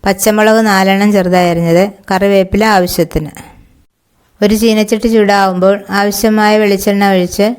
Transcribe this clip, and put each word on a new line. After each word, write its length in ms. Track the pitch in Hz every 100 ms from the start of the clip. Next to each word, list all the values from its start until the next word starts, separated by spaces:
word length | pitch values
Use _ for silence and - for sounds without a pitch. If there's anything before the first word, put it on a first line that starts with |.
പച്ചമുളക് 560 | 196 190 220 214 214 220 220
നാലെണ്ണം 420 | 190 190 196 208 208
ചെറുതായി 340 | 180 180 175
അരിഞ്ഞത്, 300 | 170 170 165 202 - -
കറിവേപ്പില 560 | 190 202 196 190 202 220 202
ആവശ്യത്തിന്. 560 | 180 - 156 151 151 - - - _ _ _ _ _ _ _ _
ഒരു 120 | 208 214
ചീനച്ചട്ടി 460 | 226 214 214 220 233 226
ചൂടാവുമ്പോൾ 580 | 202 202 196 185 185 202 - 196
ആവശ്യമായ 500 | 202 208 220 214 214 214
വെളിച്ചെണ്ണ 460 | 208 196 202 202 202
ഒഴിച്ച് 340 | 190 175 - 208